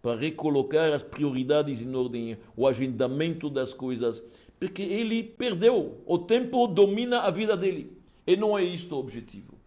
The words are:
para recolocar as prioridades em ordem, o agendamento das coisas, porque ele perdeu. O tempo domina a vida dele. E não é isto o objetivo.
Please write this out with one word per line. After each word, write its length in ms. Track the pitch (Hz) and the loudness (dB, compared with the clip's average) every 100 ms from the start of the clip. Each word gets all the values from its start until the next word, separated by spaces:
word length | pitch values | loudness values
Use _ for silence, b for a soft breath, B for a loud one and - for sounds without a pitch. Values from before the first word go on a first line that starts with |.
para 140 | 120 117 | -4 -2
recolocar 760 | 151 160 151 139 135 156 160 | -4 -2 0 0 2 2 2
as 100 | 147 | 0
prioridades 760 | - - 147 127 127 147 143 123 | -4 -4 -2 -2 2 2 2 -4
em 120 | 120 131 | -6 -4
ordem, 420 | 127 117 117 107 B - | -2 -4 -8 -10 B 0
o 120 | 135 | 2
agendamento 840 | 120 131 117 127 139 165 170 151 | 2 -2 0 -2 0 -2 -2 -4
das 240 | 135 127 | -4 -4
coisas, 500 | - 127 123 117 113 - B B _ | -6 -6 -2 -2 -2 -14 B B _
porque 220 | 185 - | -8 -6
ele 420 | 202 202 226 226 | -4 -2 0 -2
perdeu. 800 | 226 - 247 180 220 240 156 - - | -4 -4 -2 4 4 4 0 -8 -2
O 120 | 170 | -2
tempo 500 | 170 233 247 254 233 | 2 2 2 2 2
domina 540 | 175 196 208 247 240 | 6 6 4 0 0
a 100 | 208 | 0
vida 260 | 170 214 190 | 0 0 2
dele. 340 | 190 160 123 - b b - | 0 -2 -10 -18 b b 2
E 100 | 185 | 2
não 220 | 214 208 | 4 2
é 60 | |
isto 320 | 180 175 - 143 | 0 -2 -6 -6
o 40 | |
objetivo. 560 | 131 113 - 101 - - | -6 -10 -14 -18 -20 -20